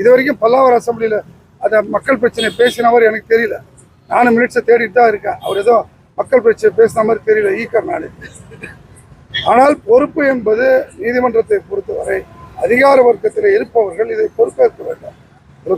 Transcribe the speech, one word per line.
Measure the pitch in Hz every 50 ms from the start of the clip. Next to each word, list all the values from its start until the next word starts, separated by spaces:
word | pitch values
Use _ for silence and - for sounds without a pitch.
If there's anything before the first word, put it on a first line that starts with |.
இது | 208 233 254
வரைக்கும் | 247 262 294 254 - 214
பல்லாவரம் | 226 247 269 269 254 247 233
அசெம்பிளியில | - 240 233 226 226 220 214 202 - - - _ _ _ _ _ -
அந்த | 208 220 214 202 214 214
மக்கள் | 302 - - 269 214 240
பிரச்சனை | 240 - 233 220 208 - -
பேசின | 240 247 - 240 233 233 240
மாதிரி | 240 226 220
எனக்கு | 220 214 - - 226
தெரியல. | 226 233 202 - - - _ _ _ - _ _ _ _ - 170
நானும் | 214 254 240 233
மினிட்ஸை | 233 247 240 - 240 214 220
தேடிட்டு | 240 233 233 208 185 247
தான் | 240 226 208
இருக்கேன். | 202 - 202 175 160 -
அவர் | - 190 196 202
ஏதோ | 233 233 214 - - _ _ _ _ _ -
மக்கள் | 208 - 269 247 -
பிரச்சனை | 226 202 - 220 214 170 202
பேசின | 226 208 151 226 214 226
மாதிரி | 226 214 - 214
தெரியல, | 214 214 208 196 190 214 247
ஈக்கர் | - - 220 - 359
நாடு. | 349 - - - - - - - - - - - - - - - - - - - - - - - - - - - - - - -
ஆனால் | 214 240 269 294 302 - - 202
பொறுப்பு | 226 262 294 285 - 320 285 269 269
என்பது | 247 202 214 214 226 254 262 262 262 285 - - - 202
நீதிமன்றத்தை | 226 240 247 254 247 220 226 220 - 208 196 160 170
பொறுத்தவரை | 196 196 - - - - - - 190 - - - - - - - - - -
அதிகார | 180 233 247 269 277 277 269 247 240
வர்க்கத்தில் | 226 - - 214 - 214 208 202 196
இருப்பவர்கள் | 220 254 - - 233 214 190 170 202 220 330 -
இதை | 214 220 - -
பொறுப்பேற்க | - 466 - - - 508 453 - - - -
வேண்டும். | - - - - - - - _ _ _ _ _ _ _ -
ஒரு | 170 190